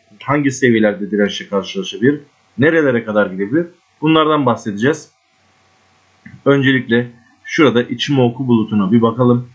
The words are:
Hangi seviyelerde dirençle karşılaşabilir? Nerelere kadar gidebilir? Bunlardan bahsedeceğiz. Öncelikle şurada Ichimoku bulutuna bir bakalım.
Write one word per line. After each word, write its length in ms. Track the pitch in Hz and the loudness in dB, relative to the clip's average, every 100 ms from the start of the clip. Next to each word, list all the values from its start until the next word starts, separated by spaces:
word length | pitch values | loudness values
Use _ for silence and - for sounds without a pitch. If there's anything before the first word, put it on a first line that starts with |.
| _ 104 | _ -20
Hangi 280 | - 147 139 | -4 -2 -2
seviyelerde 600 | 127 127 113 107 95 101 | 0 2 2 2 -2 -4
dirençle 360 | 104 101 - 98 | -2 -2 -2 -6
karşılaşabilir? 720 | 98 92 98 92 98 123 147 - _ _ - | -6 -6 -10 -10 -2 0 0 -6 _ _ -2
Nerelere 460 | 147 165 143 117 | 0 2 2 0
kadar 220 | 113 104 98 | -2 -2 -2
gidebilir? 400 | 92 101 147 175 _ _ _ | -2 -4 -2 -4 _ _ _
Bunlardan 440 | 156 160 156 151 127 | 0 2 2 0 0
bahsedeceğiz. 680 | 110 110 101 127 160 - _ _ _ _ _ _ _ _ _ _ _ - - 135 | -2 -4 -2 -2 -2 -8 _ _ _ _ _ _ _ _ _ _ _ -20 -6 0
Öncelikle 680 | 139 135 131 117 117 120 - _ _ | 2 4 0 2 0 0 -10 _ _
şurada 400 | - - 143 113 | -10 2 2 2
Ichimoku 640 | 120 120 - 139 120 120 131 | -2 -6 -2 2 0 0 0
bulutuna 440 | 117 107 107 95 | 0 2 0 2
bir 100 | 117 | 2
bakalım. 480 | 113 113 123 120 123 | 2 0 0 0 -2